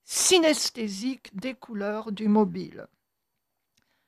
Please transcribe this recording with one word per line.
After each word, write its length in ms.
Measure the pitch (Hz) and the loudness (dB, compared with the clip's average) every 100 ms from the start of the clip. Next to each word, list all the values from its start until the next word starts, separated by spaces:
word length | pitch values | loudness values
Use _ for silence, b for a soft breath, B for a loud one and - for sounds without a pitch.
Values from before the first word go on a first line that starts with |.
synesthésique 1300 | - - - 370 320 294 - 247 214 190 247 254 - 190 | -8 -2 4 6 6 2 -2 -6 -8 -6 -6 -6 -10 -10
des 200 | 262 254 | -10 -10
couleurs 560 | - 208 202 214 220 | -10 -6 -6 -6 -8
du 160 | 202 214 | -2 2
mobile. 580 | 214 196 180 170 - - _ _ _ _ _ _ _ _ _ _ _ | 4 4 -2 -10 -14 -18 _ _ _ _ _ _ _ _ _ _ _